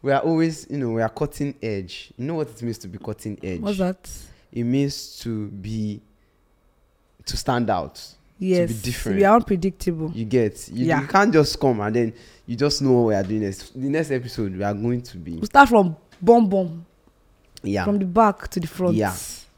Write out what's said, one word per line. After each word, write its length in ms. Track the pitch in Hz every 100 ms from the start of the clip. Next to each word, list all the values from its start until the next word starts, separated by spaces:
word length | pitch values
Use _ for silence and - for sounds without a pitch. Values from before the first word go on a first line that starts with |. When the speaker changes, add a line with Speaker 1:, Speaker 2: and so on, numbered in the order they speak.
Speaker 1:
we 100 | 131
are 100 | 139
always, 440 | 156 160 165 156 -
you 60 | 143
know, 120 | 123
we 140 | 113
are 60 | 113
cutting 440 | - 147 - 143 135
edge. 500 | 113 101 92 - - -
You 80 | 127
know 100 | 165
what 140 | 151
it 100 | 113
means 160 | 117 113
to 80 | 95
be 100 | 95
cutting 400 | - 107 110 101
edge? 160 | 95 90
Speaker 2:
What's 180 | 202 208
that? 320 | 185 190 - - - - _
Speaker 1:
It 120 | -
means 560 | 120 131 139 139 - -
to 300 | 117 110 104
be, 520 | 101 98 110 107 104 _ _ _ _ _ _ _ _ _ _ _ _ -
to 120 | -
stand 320 | - 123 117
out. 320 | 98 71 - - - _ _
Speaker 2:
Yes, 300 | 185 180 170
Speaker 1:
To 60 | 110
be 60 |
different. 360 | 117 123 - 196
Speaker 2:
we 40 | 196
are 100 | 226
unpredictable. 760 | 233 190 185 185 - 165 156
Speaker 1:
You 140 | 160 110
get? 420 | 127 110 - -
You, 160 | 107 156
Speaker 2:
Yeah. 140 | 156
Speaker 1:
you 60 | 139
can't 260 | 190 202
just 260 | 160 147 -
come 200 | 139 113
and 140 | 104 113
then 180 | 113 113 - - -
you 100 | 117
just 260 | 143 143
know 100 | 139
what 140 | 123 117
we 80 | 104
are 80 |
doing 180 | 95 110
next. 320 | 101 95 - 131
The 100 | 135
next 220 | 151 151
episode, 440 | 135 120 - 104 92
we 80 |
are 100 | 101
going 280 | 101 113 123
to 160 | 120 90
be 160 | 82 82
Speaker 2:
We 80 | 208
start 220 | 269 277
from 260 | 226 185 160 _ -
bum 260 | 175 233 214
bum. 360 | 190 180 165 165 _ _ _ _ _ _ -
Speaker 1:
Yeah. 200 | - 202 185
Speaker 2:
From 120 | 202
the 60 | 190
back 420 | 180 220 185 -
to 100 | -
the 80 | 165
front. 280 | - 180 107
Speaker 1:
Yeah. 200 | 104 90 - - -